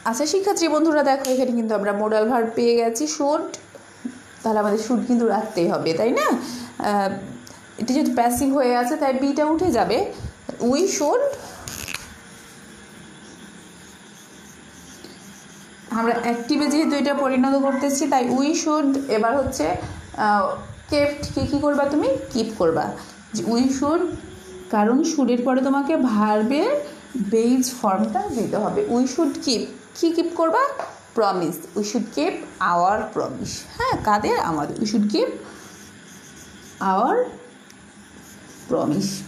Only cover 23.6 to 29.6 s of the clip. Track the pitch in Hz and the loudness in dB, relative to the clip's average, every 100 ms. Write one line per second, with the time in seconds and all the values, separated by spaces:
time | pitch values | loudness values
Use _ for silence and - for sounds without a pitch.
23.6 | 262 269 285 339 349 - - - - - | 2 2 2 2 0 -6 -14 -18 -18 -18
24.6 | - 214 208 262 330 - 240 247 247 254 | -2 2 4 4 2 2 2 2 2 2
25.6 | 277 277 277 311 254 208 214 214 220 285 | 2 0 2 2 2 2 2 2 2 2
26.6 | 427 587 - - - 262 196 226 233 262 | 2 0 -4 -14 -10 -4 2 2 4 4
27.6 | 247 - 214 190 220 359 403 247 175 208 | 2 0 0 2 0 0 -2 -2 -2 0
28.6 | 190 175 - 233 262 - 302 - 294 214 | 0 0 2 2 2 2 0 0 -2 -2